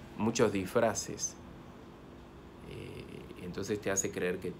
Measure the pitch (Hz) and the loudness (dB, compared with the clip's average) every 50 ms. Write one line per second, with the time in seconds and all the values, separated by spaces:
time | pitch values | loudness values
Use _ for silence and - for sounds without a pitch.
0 | - - - - 104 117 113 - 120 104 98 98 92 92 - 117 117 110 98 - | -14 -12 -2 2 2 4 6 8 6 8 8 4 2 4 6 6 6 6 4 2
1 | - - - - - - - - - - - - - - - - - - - - | -2 -4 -2 -2 -2 -2 -2 -4 -12 -14 -14 -14 -14 -16 -16 -16 -16 -16 -16 -16
2 | - - - - - - - - - - - - - - - - - - - - | -16 -16 -16 -16 -16 -16 -16 -16 -16 -16 -14 -14 -12 -10 -10 -8 -8 -8 -10 -10
3 | - - - - - - - - - 90 85 - 98 - 107 101 - 98 98 95 | -10 -10 -10 -10 -10 -12 -12 -8 -8 -4 -2 -2 0 0 0 2 2 2 2 4
4 | - 98 - 95 - 92 92 92 - 90 85 | 2 2 0 0 2 2 0 0 -2 -4 -4